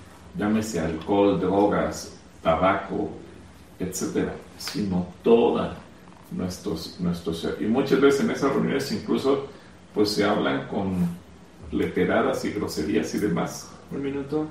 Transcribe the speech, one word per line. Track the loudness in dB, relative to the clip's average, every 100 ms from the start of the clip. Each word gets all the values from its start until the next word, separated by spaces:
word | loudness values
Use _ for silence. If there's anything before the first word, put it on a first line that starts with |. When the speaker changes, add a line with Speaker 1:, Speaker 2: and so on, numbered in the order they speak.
| -20 -20 -14 -4
Speaker 1:
llámese | 0 0 0 -2
alcohol, | -2 -4 0 4 4 4
drogas, | 2 4 4 2 0 -4 -12 -16 -20 -4
tabaco, | 0 2 4 2 -2 -4 -4 -8 -16 -20 -20 -20 -20 -8
etcétera, | -6 -4 -4 -2 -2 -4 -14 -14
sino | -8 -4 -2 -2 -4 -2
toda | 4 6 6 2 -2 -6 -16 -20 -20 -20 -12
nuestros, | -6 -6 -6 -6 -6 -8 -6
nuestro | -4 -2 -4
ser. | -4 -4 -2
Y |
muchas | 0 2 4 6
veces | 6 6
en | 2
esas | 2 2
reuniones | 2 2 0 -2
incluso, | -4 0 0 2 0 -2 -12 -20 -20 -6
pues, | 0 2
se | 2
hablan | 2 2 0 -2 -4
con | -4 -2 0 0 -2 -14 -20 -20 -20 -6
leteradas | -2 -2 0 2 2 0 0
y | -4
groserías | -2 -2 -2 0 0 0
y | 0
demás. | 0 0 -2 -6 -14 -18 -12
Speaker 2:
Un | -8
minuto. | -6 -6 -4 -4 -4